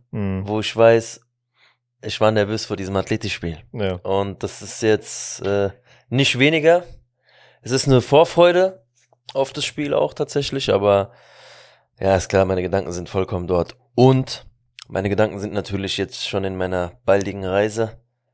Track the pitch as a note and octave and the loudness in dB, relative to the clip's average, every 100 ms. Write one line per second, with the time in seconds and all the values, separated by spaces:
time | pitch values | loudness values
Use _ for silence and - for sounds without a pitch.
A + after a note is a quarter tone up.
0 | _ A2 G2 F#2+ G2 G#2+ G#2 A2 A2+ A#2 | _ -6 -4 -4 -4 -4 -2 4 6 6
1 | A2+ - _ _ _ _ _ _ _ _ | 2 -10 _ _ _ _ _ _ _ _
2 | G#2+ - G#2+ G#2+ G2+ A2 - G2+ F#2+ G2 | -12 0 2 2 0 -2 -6 -8 -4 -4
3 | F#2 A2 G2+ - E2+ D#2+ - A#2+ G2 F2+ | -2 -4 -4 -8 -8 -10 -12 -6 -6 -4
4 | - G2 G2 F#2 G2 - G2+ - A2+ G#2 | -2 -2 -2 -6 -10 -12 -12 -2 2 2
5 | - - - - F#2+ G2+ G2+ - _ _ | 0 -10 -10 -8 -2 0 -2 -4 _ _
6 | _ C3+ C#3 B2 C#3+ D#3+ D#3 F3 F3+ - | _ 0 0 2 2 4 4 4 0 -14
7 | _ _ _ _ _ _ A2+ B2+ C#3 B2+ | _ _ _ _ _ _ -2 0 4 4
8 | A#2+ C#3+ E3+ E3+ F3 F3 F#3+ F#3+ _ _ | 6 4 4 6 4 6 2 -2 _ _
9 | _ _ - C3+ C3+ - - - C#3+ D3+ | _ _ -8 -4 -4 -4 -8 -6 -2 0
10 | D3 - D3 D3 C#3 C3+ - G2 G2+ G2 | -2 -2 -4 -4 -4 -4 0 2 4 2
11 | G2 _ _ - - - - _ _ _ | 0 _ _ -20 -20 -20 -20 _ _ _
12 | F#2+ F#2+ - G2 F#2+ F#2 F2+ F#2+ D#2 F2 | 0 0 2 2 2 0 -2 -4 -4 -8
13 | F2 G2 F#2 F2+ F2 F2+ E2 - _ - | -6 -4 -4 -4 -2 0 -2 -8 _ 4
14 | B2+ C3 C3 - - _ _ _ - F#2+ | 6 4 0 -10 -16 _ _ _ -10 -4
15 | G2 G2+ G#2+ G2 G2+ G2+ F#2 G2 G2 - | -2 0 0 -2 -6 -6 -4 -6 -4 -4
16 | F#2+ - - G2+ F#2+ F#2 F#2 F#2 F2 - | -6 -8 -6 -4 -4 -4 -4 -2 -4 -4
17 | - G2 F#2+ G2 F#2+ G2 G#2+ G#2+ A2 - | 0 2 0 -6 -2 0 0 -2 -6 -8
18 | _ _ _ | _ _ _